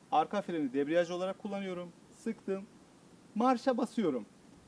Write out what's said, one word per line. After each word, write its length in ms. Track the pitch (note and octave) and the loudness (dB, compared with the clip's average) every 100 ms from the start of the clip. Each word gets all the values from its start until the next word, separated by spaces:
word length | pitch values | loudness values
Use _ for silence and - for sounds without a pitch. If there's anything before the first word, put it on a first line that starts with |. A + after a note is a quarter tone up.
| - | 0
Arka 300 | D3 - G#3 | 2 2 -2
freni 300 | F#3+ E3+ C#3 | -2 -2 0
debriyaj 380 | C3+ C#3+ E3+ E3+ | 0 2 2 2
olarak 280 | F3 F#3 F#3+ | -2 -4 -6
kullanıyorum. 500 | G#3 G3 F#3+ F3 F3 - - | -6 -6 -6 -8 -10 -16 -20
Sıktım. 480 | - A3+ A3 - F#3+ G#3 - - - - - - | -10 -8 -6 -4 -6 -6 -20 -20 -20 -20 -20 -8
Marşa 420 | G#3 B3+ A#3+ C4+ B3 | 2 2 4 2 0
basıyorum. 500 | A#3 - F3+ B2+ G#2 - - - | 0 0 0 0 -6 -18 -20 -20